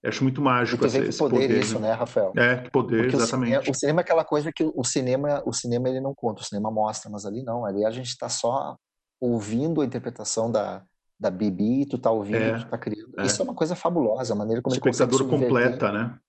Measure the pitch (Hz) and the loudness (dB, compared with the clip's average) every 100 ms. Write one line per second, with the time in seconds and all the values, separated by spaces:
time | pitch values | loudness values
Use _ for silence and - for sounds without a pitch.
0 | 123 - 131 131 139 123 117 120 - 127 | -4 0 0 2 2 4 2 2 2 2
1 | - - 147 120 135 113 104 107 107 113 | -2 0 2 4 4 2 2 0 0 -2
2 | 120 - 98 104 120 127 127 135 120 113 | 0 0 0 4 2 2 0 0 2 2
3 | 123 127 117 131 120 135 139 131 143 151 | 2 2 2 2 2 2 0 0 2 2
4 | - 160 156 151 151 - 156 - 120 147 | 4 2 2 0 -2 -2 -2 0 -2 0
5 | 127 131 147 143 - 120 123 120 127 131 | 0 0 0 -2 -2 -4 -2 0 0 -2
6 | 135 139 117 104 - 101 107 110 107 - | -4 -4 -4 -4 -8 -4 -2 0 -2 -2
7 | - 104 101 107 131 120 110 98 107 120 | -10 -10 -8 -8 -6 -4 -4 0 0 -2
8 | 127 - 120 - 117 135 147 - _ _ | -8 -8 -8 -2 0 -2 -4 -10 _ _
9 | _ _ 127 117 104 113 151 156 135 120 | _ _ -2 -2 0 0 0 0 0 -2
10 | 120 - - - 113 113 101 95 - _ | -8 -8 -6 -2 0 0 -2 -6 -14 _
11 | _ _ 104 92 104 92 107 127 139 - | _ _ -4 0 -2 2 2 2 0 0
12 | 120 113 101 113 110 113 - 117 - 107 | 0 0 0 0 0 -2 -4 -6 -6 -8
13 | - - 98 - 190 - 160 175 170 175 | -10 -4 -2 0 -2 -2 -2 0 -2 2
14 | 120 113 120 104 104 117 127 123 135 120 | 2 0 -2 -2 0 0 0 2 2 2
15 | 123 131 131 - 123 127 123 123 107 104 | 2 4 2 2 4 4 4 2 -2 0
16 | 123 - | -4 -6